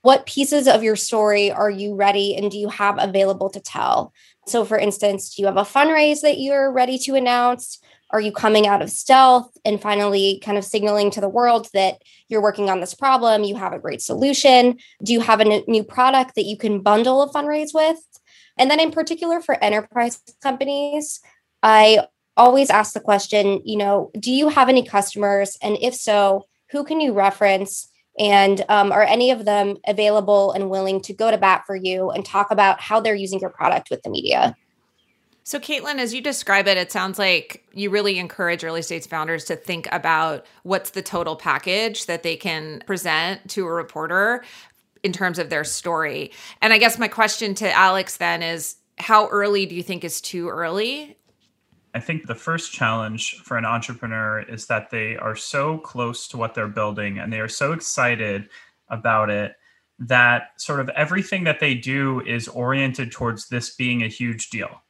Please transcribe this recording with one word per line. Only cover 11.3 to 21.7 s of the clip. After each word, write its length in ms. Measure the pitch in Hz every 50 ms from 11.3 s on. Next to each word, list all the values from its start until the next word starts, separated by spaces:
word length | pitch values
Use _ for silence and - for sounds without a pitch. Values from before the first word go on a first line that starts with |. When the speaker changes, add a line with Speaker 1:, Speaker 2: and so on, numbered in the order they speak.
| 196 240 240 240 233 233 226 - -
Speaker 1:
that 280 | 196 190 185 - _ _ _ _ _ _
you're 140 | _ 226 214
working 280 | 202 208 202 - 202 196
on 120 | 185 185
this 120 | 175 202 -
problem, 520 | _ 277 269 262 247 233 233 220 214 214
you 100 | 202 202
have 160 | - 190 185
a 80 | - -
great 220 | - 147 143 -
solution? 760 | - - - - 262 277 269 - - 269 254 247 247 247 240 - - - _ _
Do 120 | - 202 240
you 80 | 226
have 180 | 226 233 220 208
a 60 | 214
n-, 180 | 214 208 208 214
new 160 | - 226 220
product 540 | 214 214 - - 247 262 269 262 254 254 _
that 80 | 220 196
you 140 | 196 214
can 240 | 208 - 220 208 196
bundle 400 | 190 208 208 208 233 254 262 269
a 100 | 285 277
fundraise 420 | - 294 285 294 302 302 311 302 311
with? 240 | 320 311 320 320 320 - _ _ _ _ _ _ _ _ _ _
And 120 | - 254 269
then 120 | 302 302
in 100 | 320 311
particular 480 | 311 320 311 320 330 330 339 330 330 339
for 240 | 330 - 285 - -
enterprise 560 | 208 208 214 214 _ _ 247 233 240 233 - _ - _ _ -
companies, 800 | 277 262 262 277 277 285 277 285 285 285 302 294 - - - _ _ _ _ _ _ _ _ -
I 420 | 220